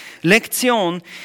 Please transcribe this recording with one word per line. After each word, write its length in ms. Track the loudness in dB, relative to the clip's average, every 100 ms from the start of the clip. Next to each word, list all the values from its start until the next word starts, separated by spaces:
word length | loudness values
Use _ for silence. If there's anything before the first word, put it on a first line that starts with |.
| -18 -4
Lektion, 800 | 2 2 2 -2 0 2 0 -4 -10 -18